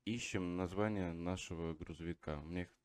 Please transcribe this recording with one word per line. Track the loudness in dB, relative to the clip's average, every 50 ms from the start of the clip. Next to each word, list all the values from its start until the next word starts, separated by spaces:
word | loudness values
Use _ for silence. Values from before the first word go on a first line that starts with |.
| -2
ищем | -2 -2 0 0 0 2 2 2 2 2
название | 2 2 2 4 4 4 4 4 2 2 0
нашего | 0 0 0 0 0 0 -2 -4 -4 -2 -2 -2 -2
грузовика. | -4 -6 -8 -8 -4 -4 -4 -4 -4 -4 -4 -4
У | -4 -4
меня | -4 -4 -4
их | -4 -4 -8 _